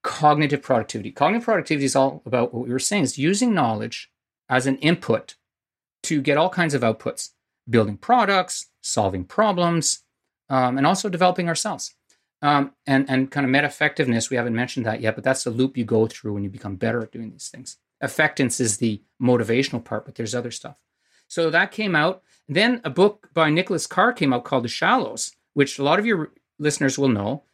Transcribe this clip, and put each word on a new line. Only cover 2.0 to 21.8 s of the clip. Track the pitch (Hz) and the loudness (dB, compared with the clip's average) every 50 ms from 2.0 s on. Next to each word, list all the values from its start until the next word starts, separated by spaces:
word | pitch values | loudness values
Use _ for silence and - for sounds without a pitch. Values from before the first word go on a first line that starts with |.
| 135 135 139 - - | 2 2 0 -6 -8
about | 127 117 123 117 123 - | -4 -2 0 0 0 -2
what | 117 123 | -6 -6
we | 120 120 | -4 -4
were | 131 | -4
saying, | - - 208 208 165 | -2 0 0 0 0
is | 123 - - | 0 -2 -2
using | 135 160 196 202 254 247 220 | 0 0 0 2 2 0 2
knowledge | 180 139 117 110 107 110 113 - - - - _ _ _ _ _ _ _ - | 2 2 0 0 -2 -6 -8 -10 -12 -16 -16 _ _ _ _ _ _ _ 0
as | 127 127 123 | 0 2 2
an | 135 135 135 | 2 -2 0
input | 147 151 175 175 - - 120 110 - - - _ _ _ _ _ _ _ _ _ _ _ _ _ - | 2 0 0 0 0 -2 -2 -2 -2 -6 -20 _ _ _ _ _ _ _ _ _ _ _ _ _ -6
to | - 165 151 | -4 -2 -2
get | 135 143 143 | 0 2 2
all | 143 160 180 | 2 2 2
kinds | 175 - 175 165 143 | 2 0 -2 0 0
of | 135 120 | 0 0
outputs, | 113 110 - - - - - - - _ _ _ _ _ _ _ - | 0 0 -2 -4 -8 -8 -8 -10 -16 _ _ _ _ _ _ _ 0
building | 113 117 110 101 104 | 2 2 2 2 -2
products, | - - - 233 254 220 190 196 190 180 - - - - _ _ _ | -6 0 2 2 4 4 4 2 0 0 -2 -4 -12 -12 _ _ _
solving | - - - - 107 95 95 92 90 | -10 -6 -2 0 0 0 0 -4 -8
problems, | - - - 214 214 196 175 175 170 170 165 160 - - - _ _ _ _ _ _ _ _ _ - | -6 0 0 2 2 2 2 2 0 2 0 0 -2 -4 -4 _ _ _ _ _ _ _ _ _ -2
um, | 135 131 127 127 123 135 | 0 2 2 2 2 2
and | 135 | 2
also | 151 190 190 - 214 | 2 2 2 -2 -4
developing | 175 165 185 180 180 - 175 170 | -2 2 2 2 2 2 -2 -2
ourselves. | 165 156 - 214 180 - - - - _ _ _ _ _ _ _ _ - - | -2 -2 -4 -6 -6 -8 -10 -14 -16 _ _ _ _ _ _ _ _ -4 0
Um, | 143 147 143 139 139 - _ - | 2 4 2 2 0 -6 _ -2
and, | - 139 135 139 135 | 2 2 2 2 2
and | 135 131 131 131 | 2 0 0 0
kind | - 143 139 | -2 -2 0
of | 127 | 2
meta | 131 139 147 | 2 2 2
effectiveness, | 147 - - 151 147 - - 151 127 120 113 107 - | 0 0 0 -2 0 0 0 0 2 2 0 0 -2
we | 135 | -2
haven't | 120 120 120 117 | -2 -2 -2 -2
mentioned | 113 123 120 - - 113 | -2 -2 -4 -4 -4 -2
that | 110 107 113 | -2 -2 -2
yet, | 113 110 107 | -2 -2 -2
but | - 107 | -2 0
that's | 135 131 131 - | 0 0 0 -2
the | 127 | -4
loop | 113 117 131 135 - | 0 0 0 0 0
you | 127 117 | -2 -4
go | 104 117 110 110 | 0 2 2 2
through | 110 - - - 107 104 | 2 -2 -6 -8 -8 -6
when | 101 101 | -6 -6
you | 98 | -8
become | 98 104 - 104 98 | -8 -10 -12 -10 -8
better | 92 104 113 113 120 113 | -4 -2 -2 -2 -2 -6
at | 107 - | -8 -12
doing | 117 117 110 | -14 -14 -14
these | 92 85 - - | -14 -16 -18 -18
things. | - - 131 - - _ _ _ _ - | -16 -16 -18 -18 -20 _ _ _ _ -10
Affectance | - 135 - - 156 151 - - 139 123 - - | -10 -6 -2 0 0 0 2 0 0 0 0 0
is | 127 113 104 - | 0 0 0 0
the | - 113 107 101 _ _ _ - | -2 -2 -2 -4 _ _ _ -2
motivational | 127 123 123 120 113 104 113 123 139 139 - 120 - | 2 2 2 2 2 0 0 0 0 0 -2 -8 -8
part, | - 113 107 - | -6 -8 -8 -8
but | - - | -10 -12
there's | - 120 107 113 | -10 -8 -6 -6
other | 123 117 120 | -6 -8 -8
stuff. | 117 - - 127 135 _ _ _ _ _ _ _ _ _ _ - | -10 -12 -14 -16 -18 _ _ _ _ _ _ _ _ _ _ -10
So | - - 165 160 | -4 -2 0 2
that | 151 170 190 190 - | 2 2 0 0 -2
came | - | -4